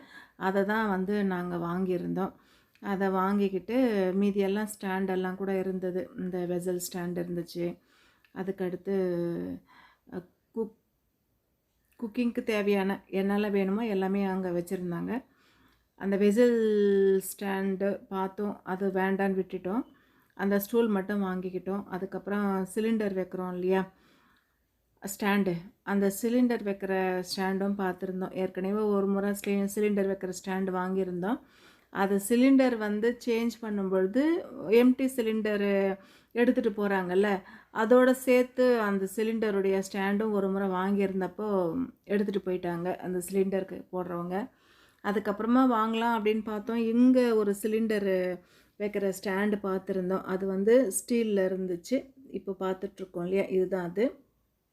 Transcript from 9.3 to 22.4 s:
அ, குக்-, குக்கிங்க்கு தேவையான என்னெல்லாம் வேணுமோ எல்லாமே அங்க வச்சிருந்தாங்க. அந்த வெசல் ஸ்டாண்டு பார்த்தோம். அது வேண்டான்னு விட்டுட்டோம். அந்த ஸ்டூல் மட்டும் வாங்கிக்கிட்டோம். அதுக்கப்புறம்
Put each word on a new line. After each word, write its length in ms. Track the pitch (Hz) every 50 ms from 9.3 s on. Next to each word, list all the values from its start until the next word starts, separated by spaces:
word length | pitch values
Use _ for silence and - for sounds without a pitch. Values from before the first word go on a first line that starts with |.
| 170 175 180 185 180 180 _ _ - - - - _ _ _ - -
அ, 120 | 185 170 - _ _ _ _ -
குக்-, 220 | 226 226 214 - _ _ _ _ _ _ _ _ _ _ _ _ _ _ _ _ _ _ _ _ _ _ _ _ -
குக்கிங்க்கு 440 | 240 214 - 247 240 240 226 247 -
தேவையான 600 | - 220 208 196 202 202 196 190 196 196 - - -
என்னெல்லாம் 420 | - 190 196 196 202 202 208 208
வேணுமோ 340 | 202 196 196 190 196 214 240
எல்லாமே 380 | 226 202 190 190 185 196 202 196
அங்க 260 | 190 185 190 185 185
வச்சிருந்தாங்க. 760 | 175 175 175 - 190 180 180 175 170 170 175 185 208 254 - _ _ _ _ _ _ _ _ _ _ _ _ _ _
அந்த 220 | - - 196 196
வெசல் 1040 | 190 208 208 202 233 247 247 233 226 220 214 208 208 208 202 196 196 196 196 190 190
ஸ்டாண்டு 880 | 190 - - - 202 196 196 190 196 196 190 185 196 202 190 - -
பார்த்தோம். 520 | - 190 190 190 185 190 - 208 208 - - -
அது 240 | 175 185 185 196
வேண்டான்னு 580 | 196 185 190 185 190 196 190 196 196 190 190 185
விட்டுட்டோம். 400 | 190 - 180 - 180 196 254 311 - - _ _ _ _ _ _ _ _
அந்த 280 | - 196 196 202 202 202 -
ஸ்டூல் 160 | 240 233 233
மட்டும் 360 | 220 208 190 185 196 208 202 196
வாங்கிக்கிட்டோம். 600 | 185 185 185 185 185 180 180 180 185 190 202 202
அதுக்கப்புறம் 840 | - 185 175 190 196 - 185 190 196 202 208